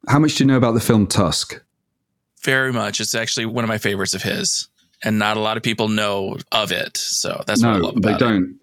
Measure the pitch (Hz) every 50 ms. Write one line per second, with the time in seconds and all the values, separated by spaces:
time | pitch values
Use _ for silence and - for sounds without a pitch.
0 | - - 139 147 156 147 - - 135 135 131 123 123 117 113 113 - - 117 107
1 | 98 - - 113 92 78 - - - - - - _ _ _ _ _ _ _ _
2 | _ _ _ _ _ _ _ _ - 139 131 131 131 131 120 113 104 104 - -
3 | 107 - - 113 113 - - 120 113 110 120 120 113 110 110 107 - 104 101 98
4 | 95 - 95 92 - 95 - - 95 - - - - _ _ _ _ _ _ -
5 | - 110 110 107 104 107 110 107 107 107 110 110 - 120 107 120 110 107 107 107
6 | 107 104 98 98 98 101 - - - - - 110 104 - 90 - - - - -
7 | - - - - - - - - - - 107 104 120 117 107 90 85 - - 107
8 | 98 107 104 - 127 117 107 95 92 90 - -